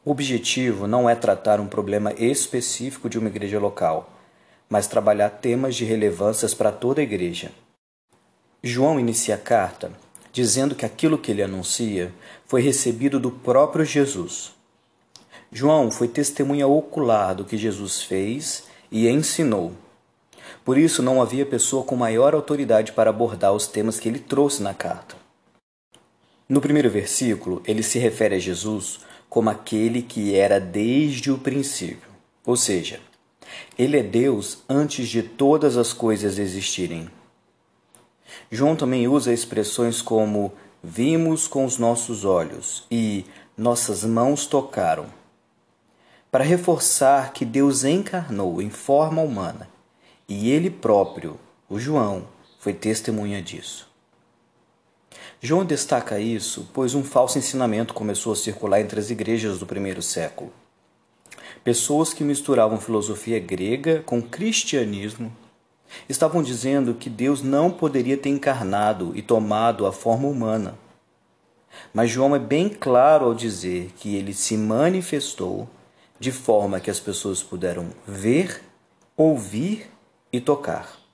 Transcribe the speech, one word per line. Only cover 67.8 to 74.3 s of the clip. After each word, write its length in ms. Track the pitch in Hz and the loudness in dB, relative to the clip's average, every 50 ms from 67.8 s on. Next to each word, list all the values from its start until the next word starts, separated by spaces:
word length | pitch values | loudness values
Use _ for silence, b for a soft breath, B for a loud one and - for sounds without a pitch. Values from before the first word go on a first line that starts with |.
| 165 156 139 139 120 123 139 135 | -2 0 2 0 2 2 0 -2
ter 120 | 139 139 | 0 -2
encarnado 840 | 139 139 139 143 135 123 113 95 95 101 104 107 110 92 92 85 - | -2 0 0 0 0 0 -2 -2 0 2 2 2 0 0 -4 -6 -6
e 60 | - | -8
tomado 640 | - - 120 110 110 107 104 107 113 117 113 - 104 | 0 2 2 2 2 2 0 2 2 2 2 2 0
a 60 | 95 | -2
forma 360 | 92 - - 120 113 113 135 143 | -2 -2 0 0 0 0 0 -2
humana. 500 | 147 131 117 110 107 113 104 90 87 - - _ _ _ _ _ _ _ _ _ _ _ _ _ _ _ _ B B B B B B | -2 -2 -2 -2 -2 -2 -2 -6 -10 -14 -20 _ _ _ _ _ _ _ _ _ _ _ _ _ _ _ _ B B B B B B
Mas 180 | 104 117 117 | 0 0 0
João 240 | 110 127 135 139 143 | 2 2 4 4 4
é 40 | 139 | 2
bem 300 | 120 110 139 151 180 214 | 0 0 0 2 2 0
claro 560 | 208 - - 139 123 123 131 143 156 151 135 | -2 -4 0 4 6 6 8 8 8 6 6
ao 80 | 120 117 | 4 0
dizer 580 | 113 117 113 101 87 90 92 90 90 87 92 - - | 0 -2 -4 -6 -4 -6 -4 -4 -4 -6 -8 -14 -12
que 180 | - 107 101 | -6 -4 -4
ele 180 | 98 98 98 | -4 -4 -6